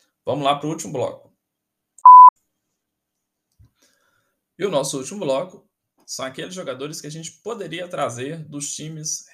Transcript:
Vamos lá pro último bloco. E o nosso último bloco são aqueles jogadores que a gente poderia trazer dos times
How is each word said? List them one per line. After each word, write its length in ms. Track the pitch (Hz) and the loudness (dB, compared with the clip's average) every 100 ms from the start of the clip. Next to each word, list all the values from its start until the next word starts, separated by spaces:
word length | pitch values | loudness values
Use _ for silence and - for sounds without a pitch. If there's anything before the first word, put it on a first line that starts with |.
| _ _ | _ _
Vamos 200 | - 143 | -8 -4
lá 120 | 139 143 | -2 -2
pro 120 | 151 | -4
último 240 | 165 196 | -8 -8
bloco. 400 | 131 107 - - _ _ _ _ _ _ _ 988 988 988 - _ _ _ _ _ _ _ _ _ _ _ - - _ _ _ _ _ _ _ _ - | -6 -8 -10 -20 _ _ _ _ _ _ _ 10 12 12 8 _ _ _ _ _ _ _ _ _ _ _ -20 -20 _ _ _ _ _ _ _ _ -8
E 60 | |
o 60 | 196 | -4
nosso 280 | 147 - 139 | -2 -4 -8
último 220 | 127 208 | -10 -8
bloco 500 | 151 135 180 - _ _ _ _ - | -4 -4 -6 -14 _ _ _ _ -18
são 160 | - 131 | -14 -12
aqueles 260 | 156 185 | -12 -14
jogadores 480 | 185 143 123 151 151 | -14 -12 -12 -12 -14
que 60 | 147 | -16
a 40 | |
gente 200 | 160 160 | -16 -18
poderia 560 | - 208 226 170 165 180 | -16 -14 -12 -12 -12 -10
trazer 580 | 165 127 120 135 165 151 | -8 -8 -8 -12 -12 -14
dos 260 | 143 143 | -14 -12
times 520 | - 156 156 151 - - | -12 -14 -12 -10 -12 -14